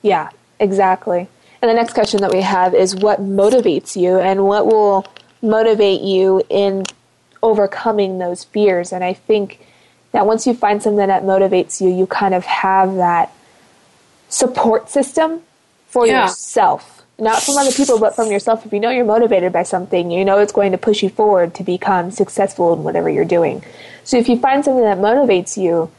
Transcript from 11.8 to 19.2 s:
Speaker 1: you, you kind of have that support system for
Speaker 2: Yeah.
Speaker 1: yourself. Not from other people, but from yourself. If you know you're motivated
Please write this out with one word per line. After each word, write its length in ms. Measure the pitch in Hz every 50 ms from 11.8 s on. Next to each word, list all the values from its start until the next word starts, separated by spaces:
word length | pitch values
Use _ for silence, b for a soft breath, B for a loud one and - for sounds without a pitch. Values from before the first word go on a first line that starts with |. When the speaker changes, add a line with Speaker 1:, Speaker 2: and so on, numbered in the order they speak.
| 190
Speaker 1:
you, 60 | 185
you 160 | 180 180 190
kind 260 | 185 - - 208 196 185
of 120 | 180 180
have 480 | - - - - 190 190 190 190 185 190
that 340 | 185 180 175 175 170 160 - - b b b b b b b b b b b b _ _ _ _ _ _ _
support 600 | - - - 240 247 - - 233 220 220 - -
system 500 | - 285 269 - - - 320 320 330 330 - _ _ _ _ _ _ _ _ _
for 180 | - 247 240
Speaker 2:
Yeah. 160 | 233 262 262 220
Speaker 1:
yourself. 800 | 185 185 - - - - 240 208 170 143 - - - - - _ _ _ -
Not 240 | 220 220 214 - -
from 140 | - 277 285
other 120 | 277 269
people, 280 | 254 - 277 269 254 226
but 160 | 220 208 -
from 140 | - 226 220 202
yourself. 340 | 202 - - 226 226 -
If 60 | 214 208
you 80 | 202
know 100 | 208 233
you're 140 | 254 247 247
motivated 480 | 208 208 226